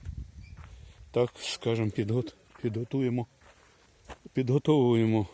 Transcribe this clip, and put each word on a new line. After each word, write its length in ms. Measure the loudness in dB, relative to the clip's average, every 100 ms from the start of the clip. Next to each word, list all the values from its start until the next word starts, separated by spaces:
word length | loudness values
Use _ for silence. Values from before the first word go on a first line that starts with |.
| -14 -14 -14 -18 -20 -20 -20 -20 -20 -20 -4
так, 200 | -2 -2 -2
скажем, 500 | -8 -4 -2 0 0
підгот-, 440 | -2 -2 -2 -4 -10 _ -8
підготуємо, 640 | -6 -6 -6 -2 -2 -2 -6 _ -20 _ _ _ _ _ -20 -20 -8
підготовуємо 960 | -2 0 2 4 4 6 4 4 2 0